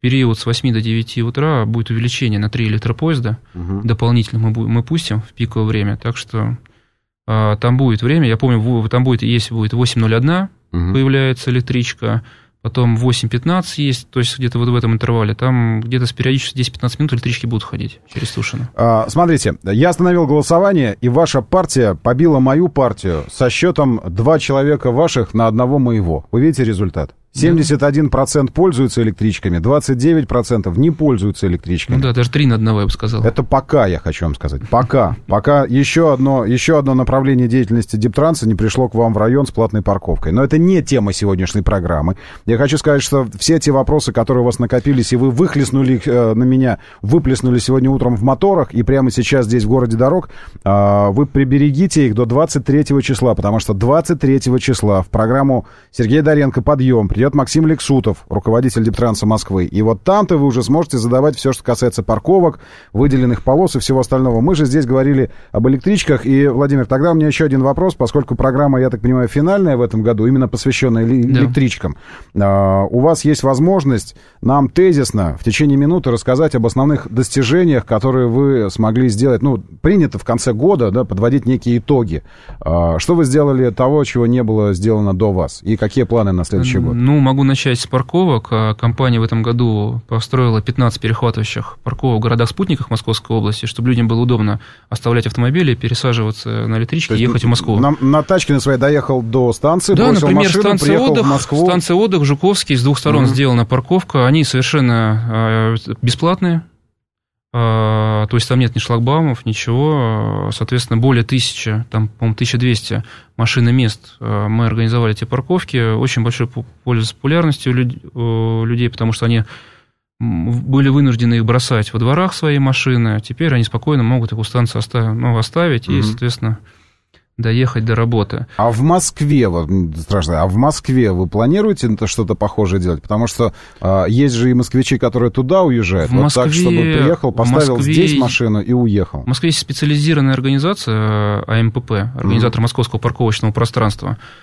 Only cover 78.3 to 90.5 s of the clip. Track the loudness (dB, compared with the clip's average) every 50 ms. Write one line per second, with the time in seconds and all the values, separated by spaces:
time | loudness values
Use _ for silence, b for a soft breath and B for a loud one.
78.3 | 2 2 2 2 2 0 0 -2 -2 0 0 0 2 2 2 0 2 2 2 2
79.3 | 2 2 0 0 -2 -2 -6 -12 -18 -2 0 2 4 4 2 0 -2 -6 -4 -4
80.3 | -4 -2 -2 -2 -2 0 2 2 2 2 0 0 0 0 -2 -2 -2 0 0 2
81.3 | 0 0 0 0 -2 0 0 0 -2 -2 0 0 0 0 0 -2 -4 -8 -8 B
82.3 | B B B B B B -4 -2 0 0 2 0 0 -2 0 0 2 2 2 2
83.3 | 2 2 2 2 2 2 0 0 0 0 0 2 2 0 0 0 0 0 0 2
84.3 | 2 0 0 0 0 0 2 0 0 0 0 0 0 2 0 0 0 0 0 0
85.3 | 0 0 -2 -4 -6 -10 -4 -4 -2 -2 -2 -2 0 -2 0 0 0 0 0 0
86.3 | 0 -2 -2 -2 -2 -2 0 0 0 0 -2 -2 -2 0 2 2 2 4 4 2
87.3 | 2 2 2 2 0 0 0 -2 -2 -2 -4 -4 -4 -4 -4 -2 0 0 2 2
88.3 | 0 -2 -2 -2 -2 -2 0 -2 -2 0 -2 -2 0 0 0 0 2 0 0 0
89.3 | -2 -2 0 0 0 0 0 0 0 0 -2 -4 -4 -6 -6 -4 -4 -4 -4 -2
90.3 | 0 0 2 2